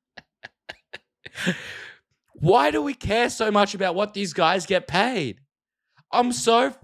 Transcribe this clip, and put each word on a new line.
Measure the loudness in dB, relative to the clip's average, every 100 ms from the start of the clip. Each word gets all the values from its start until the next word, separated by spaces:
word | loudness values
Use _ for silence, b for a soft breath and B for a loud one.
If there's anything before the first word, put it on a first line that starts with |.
| _ -20 -20 _ -20 _ -20 -20 _ -20 _ _ -20 B -4 B B B B B _ _ _
Why | -2 4 4 4
do | 0
we | -4
care | -6 -2 0 0
so | -2 0
much | 2 2
about | 0 -2 -2
what | -4
these | -4 -6
guys | 0 2 2 0
get | -2 0
paid? | 0 0 -2 -6 -8 _ _ _ _ _ _ _
I'm | 0 0
so | 0 2 4 2 -2